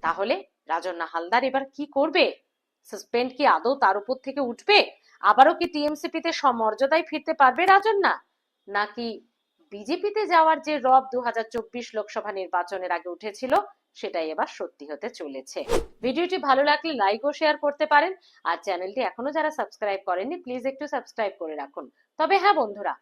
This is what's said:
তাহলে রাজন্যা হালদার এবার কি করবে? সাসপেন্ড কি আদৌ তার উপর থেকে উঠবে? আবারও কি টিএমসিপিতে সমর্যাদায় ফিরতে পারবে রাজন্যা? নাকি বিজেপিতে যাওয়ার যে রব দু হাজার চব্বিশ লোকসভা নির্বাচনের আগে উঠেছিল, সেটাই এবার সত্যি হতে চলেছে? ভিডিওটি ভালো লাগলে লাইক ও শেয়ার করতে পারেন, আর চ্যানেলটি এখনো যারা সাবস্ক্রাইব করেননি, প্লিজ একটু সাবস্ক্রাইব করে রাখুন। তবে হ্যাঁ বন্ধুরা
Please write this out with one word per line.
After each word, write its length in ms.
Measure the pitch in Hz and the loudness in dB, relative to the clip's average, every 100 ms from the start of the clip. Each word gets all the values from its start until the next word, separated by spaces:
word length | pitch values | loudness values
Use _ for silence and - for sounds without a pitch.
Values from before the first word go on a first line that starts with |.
তাহলে 340 | 180 165 202 349 381 _ _ | -2 -2 0 -2 -4 _ _
রাজন্যা 380 | 160 185 170 165 | -4 -4 -6 -6
হালদার 320 | 170 170 226 | -6 0 0
এবার 200 | 262 262 277 | 2 -2 -4
কি 120 | - 294 - | -10 -6 0
করবে? 280 | 302 349 247 - _ _ _ _ _ | 0 4 2 0 _ _ _ _ _
সাসপেন্ড 400 | 214 - 240 254 | -16 -4 -2 -2
কি 100 | 254 277 | 2 4
আদৌ 240 | 170 190 277 | 4 2 2
তার 120 | 254 208 | 2 2
উপর 180 | 202 262 | -2 -8
থেকে 180 | - 277 | -6 -4
উঠবে? 380 | 254 233 - 403 - - _ _ | -4 -6 2 4 4 -4 _ _
আবারও 300 | 190 208 269 330 | 2 8 6 6
কি 60 | 339 | -2
টিএমসিপিতে 640 | 302 294 302 330 330 330 | -2 -4 -4 -6 -4 -4
সমর্যাদায় 720 | 320 277 240 220 214 269 311 330 | 0 0 2 -2 0 2 2 0
ফিরতে 260 | 302 - | -6 -4
পারবে 300 | 320 262 254 370 | 4 4 6 6
রাজন্যা? 480 | 392 403 415 330 160 _ _ _ _ - | 6 6 2 2 0 _ _ _ _ -6
নাকি 400 | 202 208 214 233 208 _ _ _ _ _ | -4 -4 -4 -8 -8 _ _ _ _ _
বিজেপিতে 500 | 202 208 339 403 415 392 | -16 -6 -4 -2 -2 2
যাওয়ার 300 | 339 320 320 | 4 4 2
যে 120 | 311 302 | -2 -2
রব 260 | 247 262 262 | 4 4 4
দু 80 | 247 | -4
হাজার 240 | 240 226 220 | -4 -4 -6
চব্বিশ 340 | 240 214 247 233 220 | -8 -10 -12 -10 -8
লোকসভা 360 | 208 - 208 | -8 -8 -8
নির্বাচনের 600 | 196 180 180 175 196 180 | -8 -4 -4 -4 -6 -4
আগে 180 | 175 180 | -4 -6
উঠেছিল, 440 | 175 214 202 254 208 - _ _ - | -10 -10 -10 0 0 0 _ _ -12
সেটাই 300 | 208 175 160 | -8 -6 -6
এবার 160 | 156 - - | -4 -6 -6
সত্যি 280 | 175 _ 147 | -12 _ -14
হতে 200 | 143 214 | -10 -10
চলেছে? 500 | - 156 131 131 - - - - _ | -10 -12 -12 -12 -12 -2 -2 -2 _
ভিডিওটি 360 | 247 262 359 370 285 | -4 -2 -2 -4 2
ভালো 140 | 262 | 2
লাগলে 280 | 294 294 330 | 4 0 -2
লাইক 280 | 277 196 214 269 | 0 0 0 -2
ও 60 | |
শেয়ার 220 | 294 311 302 | 0 0 2
করতে 280 | 294 285 302 | -2 -2 2
পারেন, 260 | 294 330 381 _ _ - | 4 4 -4 _ _ -4
আর 120 | 170 - | -4 -4
চ্যানেলটি 360 | 180 185 202 | -6 -6 -4
এখনো 280 | 220 - 254 | -4 -4 -6
যারা 200 | 302 302 | -2 -2
সাবস্ক্রাইব 500 | 302 208 - 214 196 196 | -4 -8 -6 -6 -4 -4
করেননি, 320 | 180 214 349 | -4 -4 -8
প্লিজ 200 | 302 247 240 | -8 -6 -6
একটু 200 | 269 294 | -6 -6
সাবস্ক্রাইব 460 | 277 - - 208 - | -8 -8 -6 -6 -4
করে 160 | 160 151 | -10 -8
রাখুন। 300 | 139 - 143 _ _ _ | -10 -12 -16 _ _ _
তবে 160 | 311 392 | 2 4
হ্যাঁ 140 | 381 392 | 4 2
বন্ধুরা 320 | 226 208 180 139 | 0 -2 -6 -6